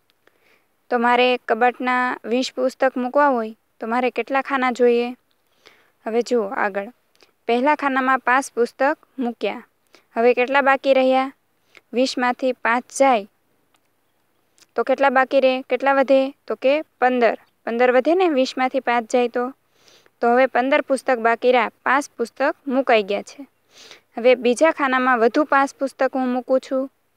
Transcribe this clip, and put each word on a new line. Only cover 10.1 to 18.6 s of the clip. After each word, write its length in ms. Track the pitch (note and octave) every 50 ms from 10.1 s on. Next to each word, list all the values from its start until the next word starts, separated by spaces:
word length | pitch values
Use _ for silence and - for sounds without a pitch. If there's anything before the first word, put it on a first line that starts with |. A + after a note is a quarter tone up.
| -
હવે 180 | A3+ A#3 B3 A#3+
કેટલા 260 | B3 B3 B3 C4+ C#4
બાકી 340 | C4 C4+ C4+ C4 - C#4 C4
રહ્યા? 380 | C4 C4 C4 C4 C4 C4 C#4 - _ _ _ _ _ _ _ _ - _ -
વીસમાંથી 600 | A3+ A#3 C4 B3+ - C4+ B3 B3 B3 - C4+ B3+
પાંચ 320 | B3 _ - A3+ A#3 B3 - _ - -
જાય. 300 | C4+ C4+ B3 G#3 G3 - _ _ _ _ _ _ _ _ _ _ _ _ _ _ _ _ _ _ _ _ _ _ _ _ _ _ _ _ -
તો 80 | A#3
કેટલા 280 | A#3 - B3+ - C4+ C#4
બાકી 300 | B3 C4 C4 - C#4 C4+
રહે? 220 | C4 C4 C4 C4
કેટલા 300 | C4+ - B3+ B3 C4+ C#4
વધે? 420 | C#4 C#4 C4 C#4 C4+ C4+ C4+ C#4 - _ _
તો 80 | - A3
કે 280 | - - C4 C#4+ D#4
પંદર. 560 | D#4 _ _ - B3 B3+ - B3 A#3 G#3 - - _ _ _ _ -
પંદર 280 | A3+ A#3 A#3 B3 B3
વધે 220 | A#3+ B3+ A#3+ D4+ E4+
ને, 140 | F#4+ F#4+ E4+
વીસમાંથી 520 | D4 B3+ C4 - - C4+